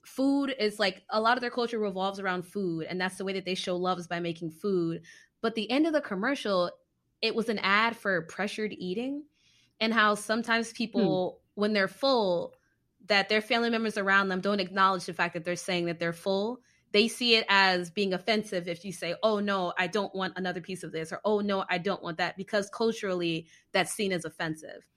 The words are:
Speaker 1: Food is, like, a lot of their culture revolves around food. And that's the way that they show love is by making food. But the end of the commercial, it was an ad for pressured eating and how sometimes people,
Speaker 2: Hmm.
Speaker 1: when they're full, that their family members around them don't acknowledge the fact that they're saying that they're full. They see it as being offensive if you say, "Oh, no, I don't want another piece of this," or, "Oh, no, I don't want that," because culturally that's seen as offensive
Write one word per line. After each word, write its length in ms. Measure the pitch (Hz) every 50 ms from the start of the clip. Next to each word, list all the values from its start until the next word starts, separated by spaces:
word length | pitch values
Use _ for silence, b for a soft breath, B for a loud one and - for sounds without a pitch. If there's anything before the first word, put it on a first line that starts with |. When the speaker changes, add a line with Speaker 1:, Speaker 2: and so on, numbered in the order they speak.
| _
Speaker 1:
Food 500 | - - - 269 277 277 285 277 262 - -
is, 220 | 208 214 208 208
like, 240 | 214 190 190 - _ _
a 100 | - 220
lot 160 | 220 226 240
of 60 | 254
their 80 | 247 240
culture 300 | - 254 240 233 - 220
revolves 400 | 214 202 185 190 185 196 202 196
around 240 | 196 190 180 180 175
food. 420 | 175 - 202 196 180 165 160 160 -
And 120 | 175 180
that's 160 | 180 185 185 -
the 80 | 196
way 80 | 190 196
that 100 | 190 185
they 120 | 180 185
show 200 | 185 - - 180
love 240 | 180 180 180 185 180
is 80 | 175 165
by 140 | 175 175
making 300 | 175 170 170 165 170 160
food. 500 | 160 - - 208 196 180 170 165 165 170 165 B B B B B B _
But 140 | - 226 220
the 140 | 226 208 208
end 160 | 247 285 311
of 60 | 330
the 80 | 311 294
commercial, 720 | - - 214 185 202 254 285 269 - 214 196 180 175 175 - _ _ _ _ _ _ _ _ _
it 140 | - 220 -
was 140 | 226 202 233
an 100 | 220 196
ad 380 | - 190 196 208 220 233 226 -
for 240 | - 202 190 170
pressured 520 | 165 165 - - 185 214 - - 214 208 190 -
eating 460 | - 180 180 214 247 269 277 294 302 _ b b b b b b b b b _
and 120 | 220 226 220
how 220 | 226 214 214 208
sometimes 560 | 208 208 - 220 233 226 233 226 233 226 226
people, 720 | - - 233 - - 240 214 175 170 185 185 175 - - _ _ _
Speaker 2:
Hmm. 60 | -
Speaker 1:
when 120 | 202 214 214
they're 160 | 208 190 185
full, 640 | - - - 269 269 240 214 185 175 170 - - - _ _ _ _ _ _ _ _ _ - 185
that 200 | 214 196 190 -
their 140 | 214 214
family 280 | 214 - 247 233 233 233
members 280 | 233 226 226 220 208 220
around 320 | 196 196 196 196 196 190
them 100 | 185 185
don't 220 | 180 196 208 202
acknowledge 440 | 185 175 185 196 196 190 190 180 180
the 80 | - 175
fact 200 | - 175 175 -
that 100 | 175 165
they're 140 | 180 175 175
saying 300 | - - 185 175 175 170
that 120 | 170 165
they're 140 | 175 170 170
full. 480 | 165 - 196 196 196 202 226 247 254 b b b b b b -
They 160 | 208 226 226
see 260 | - - 247 240 233
it 100 | 220 214 -
as 420 | 196 196 196 190 185 180 180 170
being 220 | - 208 202 196 185
offensive 560 | 180 185 - 220 214 214 - - 180 170 180
if 160 | 170 170 -
you 80 | 196 175
say, 200 | - - 165 170 - -
"Oh, 180 | 220 220 202
no, 320 | 208 202 202 196 180 175 - -
I 100 | 185 175
don't 280 | 170 214 202 185 -
want 220 | 190 185 180 - 180
another 240 | 185 185 180 185
piece 220 | 165 - 185 170 -
of 100 | 160 -
this," 180 | 160 160 160
or, 80 | 175 - _
"Oh, 160 | 202 214 208
no, 240 | 208 202 196 190 - -
I 100 | 180 180
don't 220 | 165 202 185 -
want 160 | - 170 165 165
that," 180 | 180 165 - -
because 320 | 190 - - 208 196 202
culturally 760 | - - 233 226 220 226 - 196 185 180 175 170 165 160 165 b b b b b -
that's 180 | 190 175 175
seen 220 | - - 214 190 190
as 100 | 175 165
offensive 640 | 160 - _ 180 160 156 - - - 90 - - _ _